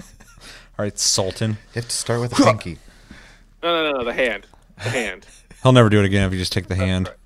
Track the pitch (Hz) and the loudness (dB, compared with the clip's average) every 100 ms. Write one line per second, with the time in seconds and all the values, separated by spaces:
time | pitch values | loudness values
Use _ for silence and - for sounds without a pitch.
0 | - - - - - - - - 104 - | -10 -20 -20 -20 -20 -20 -16 -8 -6 -2
1 | - - 95 - 110 107 - 120 120 - | -2 0 -2 -4 -4 -4 -8 -10 -8 -8
2 | - 117 123 - 269 107 87 78 - - | -4 -2 0 4 4 2 -6 -14 -18 -20
3 | - - - - _ _ 170 165 156 139 | -20 -20 -20 -20 _ _ -2 0 -2 -2
4 | 120 123 127 101 - - _ - 104 123 | -4 -2 -2 -2 -12 -20 _ -10 -6 -4
5 | 107 92 - - _ - 131 127 110 104 | -6 -10 -18 -20 _ 0 4 6 6 4
6 | 98 98 95 92 90 98 87 92 95 92 | 4 2 0 -2 -4 -4 -4 -2 0 0
7 | 92 - | -4 -8